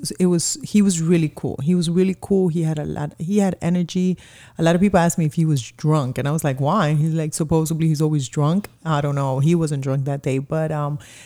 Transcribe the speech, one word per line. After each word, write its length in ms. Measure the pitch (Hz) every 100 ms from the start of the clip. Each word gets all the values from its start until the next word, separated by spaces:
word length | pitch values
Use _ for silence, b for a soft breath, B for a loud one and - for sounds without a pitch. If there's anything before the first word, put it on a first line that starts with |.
| - -
it 80 | 185
was, 320 | 175 - -
he 200 | - 208
was 180 | 202 170
really 300 | 160 170 156
cool. 240 | - 135 -
He 120 | 139
was 160 | 180 170
really 260 | 170 190 185
cool. 280 | - 196 185
He 140 | 160
had 160 | 160 160
a 60 |
lot, 280 | 147 - 147 -
he 200 | 165 208
had 180 | 196 -
energy. 580 | 170 180 175 185 185 175 b b b -
A 40 |
lot 120 | 165
of 60 | 175
people 180 | 202 190
asked 200 | 170 175
me 60 | 156
if 80 |
he 100 | -
was 180 | 160 143 113
drunk, 460 | - 151 156 127 127
and 80 | 135
I 40 |
was 140 | 156
like, 140 | 147 135
"Why?" 340 | 139 208 151
He's 200 | 151 160
like, 200 | 160 156
"Supposedly 540 | - 156 160 156 160 160
he's 140 | 147
always 260 | 156 151 127
drunk." 400 | - 147 185 - _
I 160 | 160 147
don't 140 | 147
know. 240 | 143 139 131
He 140 | 156
wasn't 280 | 170 160 143
drunk 200 | 139 135 135
that 160 | 139
day, 160 | 139 135
but, 340 | 135 160 160
um, 260 | 156 147 147 B B